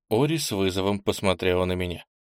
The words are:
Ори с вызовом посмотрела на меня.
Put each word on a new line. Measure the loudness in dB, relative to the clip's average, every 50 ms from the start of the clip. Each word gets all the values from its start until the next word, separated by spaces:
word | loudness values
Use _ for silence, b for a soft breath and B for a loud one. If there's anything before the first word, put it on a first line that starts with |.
| _ -2
Ори | 0 0 0 0 0 -2
с | -4 -2
вызовом | 0 2 2 2 2 2 0 0 0 0
посмотрела | 0 -2 -2 0 0 0 0 2 2 2 2 2 2
на | 0
меня. | -2 -2 -4 -6 -6 -10 -14 _ _ _